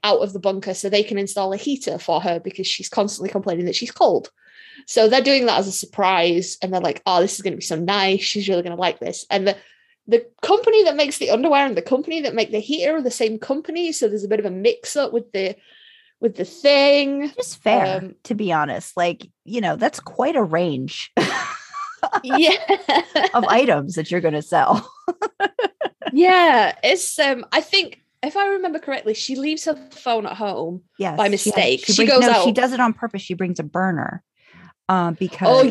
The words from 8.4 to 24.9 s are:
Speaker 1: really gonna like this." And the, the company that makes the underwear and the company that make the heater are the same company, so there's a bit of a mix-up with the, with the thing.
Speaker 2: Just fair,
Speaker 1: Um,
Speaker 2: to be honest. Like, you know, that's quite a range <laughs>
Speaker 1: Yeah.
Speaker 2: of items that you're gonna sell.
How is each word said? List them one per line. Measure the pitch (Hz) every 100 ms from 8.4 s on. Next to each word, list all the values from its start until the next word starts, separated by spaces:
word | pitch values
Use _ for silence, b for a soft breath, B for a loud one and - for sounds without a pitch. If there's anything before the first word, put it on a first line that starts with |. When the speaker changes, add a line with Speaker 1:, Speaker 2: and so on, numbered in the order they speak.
| 196
Speaker 1:
really | 180
gonna | 175 170
like | 180 -
this." | 170 175 -
And | 202 190
the, | 196 B B B B -
the | 233 - _
company | - 415 466 440
that | 349 285
makes | 294 -
the | -
underwear | 220 320 277 277
and | 196
the |
company | - 254 302 330
that | 277 226
make | 214
the | 214
heater | 214 302 269 320
are |
the | 254
same | - 226 220
company, | - 277 320 330 339
so | 311 220
there's | 208
a | 196
bit | 208
of | 208
a |
mix-up | 185 220 226 - 294 269
with | 233 233
the, | 196 190 196 b b b b b b
with | 226 -
the |
thing. | 180 - 285 285 277 285 277 277 294 370
Speaker 2:
Just | 494 -
fair, | - 233 190 190
Speaker 1:
Um, | 190 - -
Speaker 2:
to | 214
be | 208
honest. | 160 147 92 - -
Like, | 175 170 - _ -
you | 233
know, | 185 151
that's | - -
quite | - - 269 330
a |
range | 190 165 180 135 135 - - -
<laughs> | - - - - - - 1077 - - 415
Speaker 1:
Yeah. | 254 277 320 381 - 392 - 277 - 302 370
Speaker 2:
of | 240 202
items | 226 262 151 143 165
that | 160
you're | 175
gonna | 165 151
sell. | 151 170 - 214 -